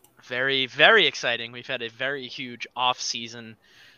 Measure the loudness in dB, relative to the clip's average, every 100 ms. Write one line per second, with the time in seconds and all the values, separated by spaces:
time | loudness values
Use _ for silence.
0 | -20 _ -8 -2 0 0 0 6 8 8
1 | 6 0 -2 -4 -6 -12 -8 -6 -6 -6
2 | -4 -4 -8 -10 -12 -12 -12 -2 -2 0
3 | -4 -6 -8 -12 -16 -18 _ -20 -20